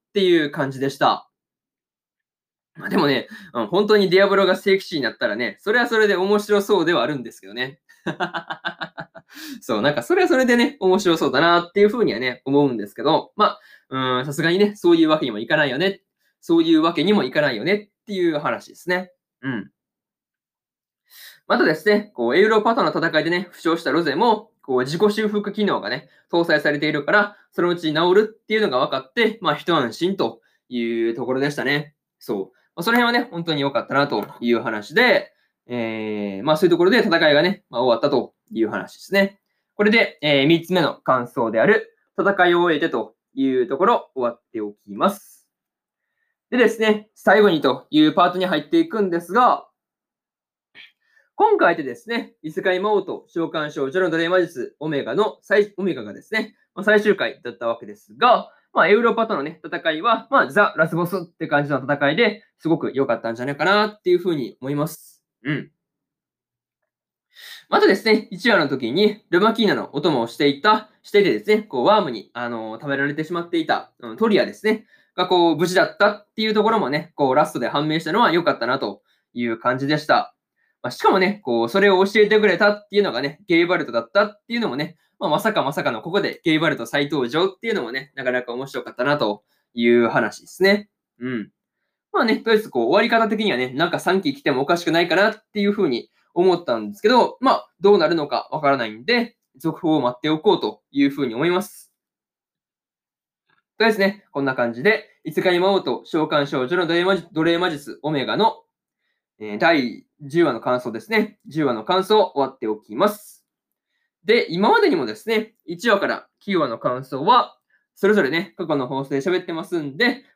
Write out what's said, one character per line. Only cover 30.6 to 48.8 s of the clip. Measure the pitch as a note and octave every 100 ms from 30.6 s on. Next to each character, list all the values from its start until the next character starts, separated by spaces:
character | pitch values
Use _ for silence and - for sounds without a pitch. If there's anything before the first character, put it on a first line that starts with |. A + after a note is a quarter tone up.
| _
い | B2 A#2 A2+ A2+
う |
と | A#2
こ | A#2+
ろ | C3
で | C#3+
し | D3
た |
ね。 | A#2+ C#3+ D3 _ _ _
そ | -
う。 | G#2 F#2+ _ _ -
ま |
あ、 |
そ | E3+
の | A#3+
辺 | A#3+ B3
は |
ね、 | C#4
本 | E3+
当 | E3+
に | D3+
良 | C#3
か | B2
っ | -
た |
な | C3+ C#3+
と | A#2+ G2+ -
い | A#2+
う | A#2
話 | A#2 A2 G#2
で、 | D#3 B3 F3 - _ _ _ -
え | B2 A2+ A2 G#2+ G#2+ G2+ F#2+
ー、 |
ま | C3
あ、 | D#3
そ | F#3
う |
い |
う |
と | E3+
こ |
ろ | F3+
で | B3
戦 | G#3+ E3 D#3+
い |
が | D3
ね、 | F3 G3 _
ま | A#2
あ、 |
終 | B2
わ | A2+
っ |
た | D3
と | C3+ G#2+ _ _
い | A2+
う | G#2+
話 | G2+ G2
で | -
す | -
ね。 | G3 G3 - _ _ _
こ | -
れ | G#3
で、 | A3+ D3 -
え | D3 C#3+
ー、 | C#3
三 | E3
つ | E3
目 | F3+
の | C#3+
感 | - - C3 A#2+
想 | - A#2
で | A2
あ | C#3
る、 | A3 - _ _ -
戦 | F#3+ G3 F3
い |
を | F3
終 | F3 D3+
え |
て | D#3+
と | C3 G#2+ _ _
い | - C3+
う | C3 A#2+
と | C#3
こ | G3
ろ、 | A#3 -
終 | C3
わ | A#2+
っ | A#2+ _
て | A2+
お | G#2
き | G#2 -
ま | G2+ F3
す。 | G3+ - _ _ _ _ _ _ _ _ _ _ _ _
で | B3
で | A3
す | A3
ね、 | A3 G#3 -
最 | _ - G3+
後 | G#3
に | D#3+
と | C#3 B2 -
い | D3+ D3+
う |
パ | D3+
ー | F3+
ト | F3+
に | F#3
入 | D3+
っ |
て | - E3+